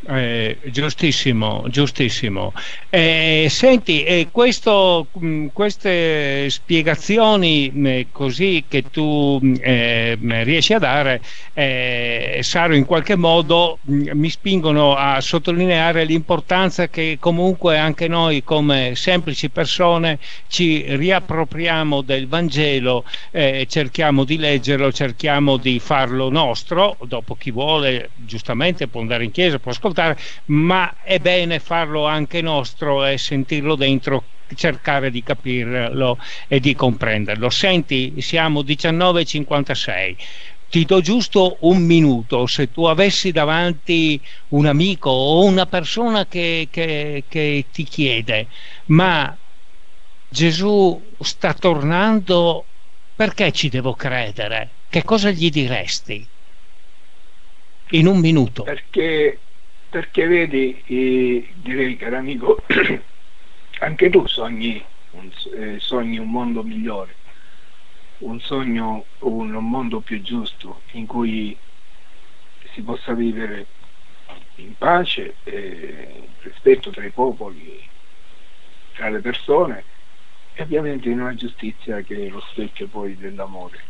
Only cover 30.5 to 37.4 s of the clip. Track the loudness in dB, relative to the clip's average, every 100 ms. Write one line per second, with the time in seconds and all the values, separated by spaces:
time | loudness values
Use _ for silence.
30.5 | 2 4 2 0 -4 0 2 4 2 2
31.5 | -2 -2 -2 0 0 0 0 0 -2 0
32.5 | 0 -2 -4 0 2 2 0 -2 -2 0
33.5 | -2 0 2 4 2 2 -2 -2 -8 -6
34.5 | 0 0 0 0 0 0 -4 -4 -4 -2
35.5 | -2 -2 -2 -2 0 0 0 -6 -8 0
36.5 | 2 4 4 2 2 0 0 0 0